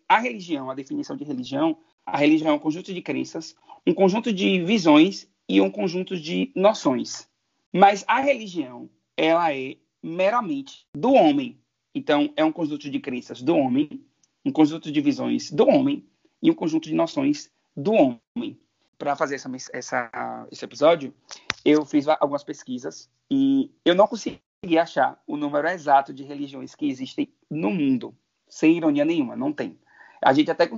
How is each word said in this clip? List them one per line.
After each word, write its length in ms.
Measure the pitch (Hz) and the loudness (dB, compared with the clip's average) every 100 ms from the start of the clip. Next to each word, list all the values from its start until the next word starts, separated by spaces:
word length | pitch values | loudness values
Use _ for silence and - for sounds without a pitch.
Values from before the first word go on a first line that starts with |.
| _ | _
a 120 | 208 | 0
religião, 500 | 247 220 170 143 131 | 2 -8 -8 -8 -6
a 60 | 131 | -10
definição 400 | 131 147 135 143 | -8 -8 -8 -10
de 80 | |
religião, 540 | 147 127 127 135 160 156 _ _ - | -8 -8 -6 -2 -2 -2 _ _ -8
a 120 | 143 | 2
religião 340 | 147 156 160 | 4 4 2
é 20 | |
um 60 | 147 | 0
conjunto 340 | 156 160 190 | 0 -6 -8
de 80 | 185 | -10
crenças, 540 | 190 127 127 165 165 - _ - - | -6 -6 -6 -8 -14 -20 _ -4 -2
um 60 | |
conjunto 400 | 170 190 214 240 | 4 4 4 -2
de 280 | 185 202 190 | 0 2 0
visões 680 | 170 220 160 151 180 190 - _ - | 2 2 6 6 6 2 -14 _ 0
e 140 | 190 | 2
um 100 | 196 | 2
conjunto 480 | 196 190 180 185 185 | 0 -4 -4 -6 -6
de 320 | 151 180 185 | -4 -4 -2
noções. 760 | 175 196 220 151 127 - - - _ _ _ _ | 2 2 4 0 -2 -4 -10 -16 _ _ _ _
Mas 320 | 175 202 202 - | 4 6 4 0
a 120 | 233 | 0
religião, 680 | 277 254 214 175 131 123 - _ _ - | 2 0 -2 -8 -8 -12 -18 _ _ -2
ela 380 | 160 165 170 | 2 2 0
é 240 | 135 131 - _ _ | -2 -8 -12 _ _
meramente 840 | - 170 190 240 202 139 135 - _ | -10 -2 0 0 -2 -6 -8 -18 _
do 200 | 143 247 | -4 4
homem. 440 | 269 160 143 123 - _ _ _ 143 | 6 6 4 -2 -10 _ _ _ -8
Então, 380 | 135 147 147 - | 0 0 0 0
é 80 | |
um 80 | 156 | -2
conjunto 380 | 156 156 147 147 | 0 -6 -6 -8
de 100 | 135 | -8
crenças 420 | - 123 - 123 | -6 -8 -10 -6
do 140 | 127 165 | 0 0
homem, 500 | 135 127 156 131 - _ _ _ 143 | 2 0 -2 -6 -18 _ _ _ -6
um 60 | |
conjunto 400 | 135 151 160 160 | 2 2 2 -4
de 80 | 147 | -2
visões 500 | 143 135 120 120 - | 0 -2 -2 -4 -4
do 160 | 147 262 | 2 4
homem 400 | 175 135 151 - _ _ _ | 4 2 -2 -10 _ _ _
e 100 | 160 | 0
um 20 | |
conjunto 360 | 165 175 160 156 | 0 -2 -2 -2
de 40 | |
noções 560 | 160 165 - 139 147 - _ _ | -2 -2 0 0 -2 -6 _ _
do 200 | - 147 | -6 2
homem. 680 | 220 139 117 _ - 113 - _ _ _ _ | 4 4 2 _ -10 -8 -10 _ _ _ _
Pra 180 | 143 143 | -6 -2
fazer 200 | 151 135 | -4 -4
essa, 140 | 135 127 - | -8 -12 -12
essa, 760 | 131 - 131 117 123 120 117 113 | -12 -6 -6 -4 -8 -10 -10 -14
esse 140 | - 113 | -14 -14
episódio, 480 | 127 147 170 131 - _ - _ - | 2 4 4 -2 -14 _ -20 _ -4
eu 220 | 143 151 143 | 2 2 2
fiz 180 | 151 | -2
va-, 140 | 139 156 | 0 0
algumas 240 | 147 139 | 0 -4
pesquisas 680 | - 143 - 127 151 - - _ _ | -10 -16 -12 -10 -10 -14 -20 _ _
e 400 | 139 135 135 - _ - | 0 2 2 -2 _ 0
eu 100 | 180 | 4
não 120 | 208 | 2
consegui 720 | 226 - - _ _ 190 160 | 0 -10 -12 _ _ 0 0
achar 440 | 165 - 127 135 - | 0 0 -2 -2 -10
o 120 | 147 | -6
número 320 | 147 147 156 | -4 -2 -2
exato 440 | 180 147 139 147 | -4 2 2 2
de 100 | 135 | -10
religiões 520 | 139 143 139 135 127 - | -14 -10 -10 -12 -16 -6
que 140 | 147 | -6
existem 440 | 127 127 - 143 _ _ | -4 -8 -6 -6 _ _
no 220 | 151 190 | -4 -4
mundo. 420 | 196 139 127 113 - _ _ _ | 0 0 0 -4 -16 _ _ _
Sem 260 | - 156 165 | 0 2 4
ironia 300 | 160 143 147 | 2 2 0
nenhuma, 320 | 170 123 110 | 0 -2 -4
não 160 | 139 | -6
tem. 260 | 147 107 80 _ _ - _ | -4 -8 -10 _ _ -20 _
A 100 | - | 2
gente 180 | 135 151 | 4 2
até 200 | - - | 2 0